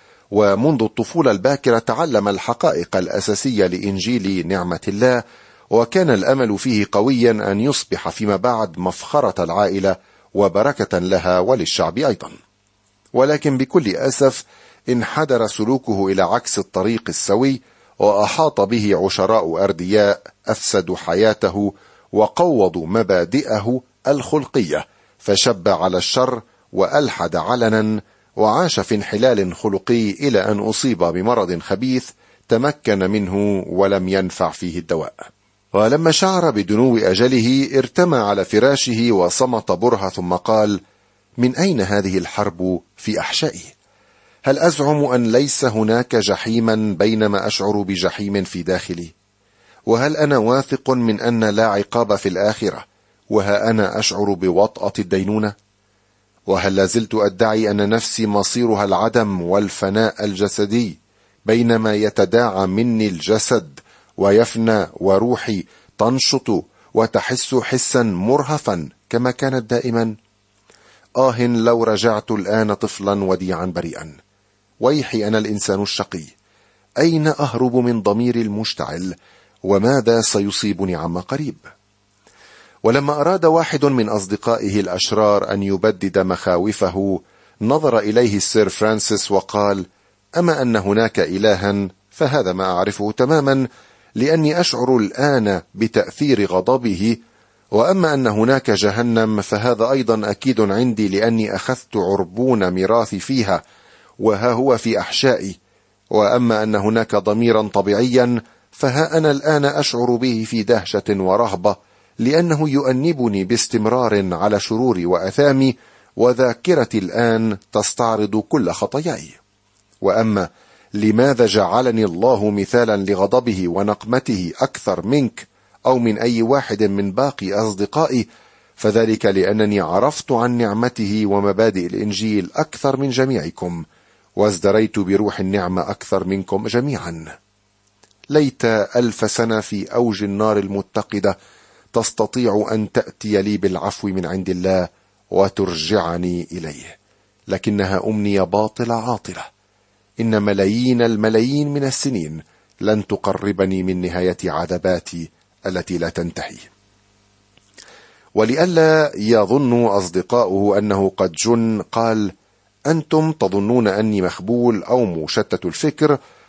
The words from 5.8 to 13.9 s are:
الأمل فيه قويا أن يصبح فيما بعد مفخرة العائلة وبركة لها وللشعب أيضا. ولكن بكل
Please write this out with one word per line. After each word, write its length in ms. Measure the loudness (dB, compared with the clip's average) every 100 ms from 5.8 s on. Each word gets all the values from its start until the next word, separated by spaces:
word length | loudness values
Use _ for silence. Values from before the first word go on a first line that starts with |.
| 2 2 2
الأمل 480 | 2 2 2 2 0
فيه 280 | 0 0 0
قويا 380 | 2 2 4 2
أن 300 | 2 -2 0
يصبح 480 | 0 -2 -4 -6 -6
فيما 280 | -4 -2 0
بعد 420 | 0 0 -4 -4
مفخرة 640 | -6 -6 -2 0 0 -2
العائلة 520 | 0 2 2 2 0 -2 _ _ _
وبركة 640 | 0 2 2 0 0 -2 -2
لها 400 | 0 0 2 2
وللشعب 600 | 2 0 0 -2 -2 0
أيضا. 320 | -2 -2 -8 -20 _ _ _ _ _ _ _
ولكن 460 | 2 2 2 0 0
بكل 380 | 2 0 0